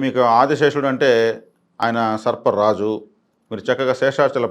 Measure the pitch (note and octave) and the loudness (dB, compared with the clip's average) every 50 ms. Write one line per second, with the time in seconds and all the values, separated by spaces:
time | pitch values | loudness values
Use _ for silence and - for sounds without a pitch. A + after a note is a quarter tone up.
0 | C3+ C3 G#2+ B2+ B2 A#2+ A2+ A#2 C3+ C#3+ D3+ B2+ D3+ C#3+ - C#3+ C3+ C#3 C3 B2 | 0 -2 0 2 2 4 4 4 4 4 2 2 0 0 0 0 -2 -2 -2 0
1 | D3 C3+ A#2+ A2+ A2+ A2+ A2 A2+ - _ _ _ _ _ _ - G#2+ A#2 A#2 A#2 | 2 2 4 4 2 0 -2 -4 -10 _ _ _ _ _ _ -4 -4 -2 -2 0
2 | A#2 A2 A2 A2 - A#2+ A#2 - - C3 A2 G2+ G#2 G#2+ G#2+ F#2 G#2 G#2+ G#2+ G#2 | -2 -2 -2 -4 -2 -4 -4 -2 -2 -2 0 2 2 2 2 0 -2 -4 -4 -6
3 | - - _ _ _ _ _ _ _ - A2+ G#2 - - B2 B2 C3+ B2+ B2+ - | -8 -14 _ _ _ _ _ _ _ -14 -14 -8 -4 -4 -2 -2 0 -2 -2 0
4 | C3 C#3 C3+ - C#3+ C3+ C3+ C3 A#2+ - | -2 -2 0 0 0 0 0 -2 -4 -2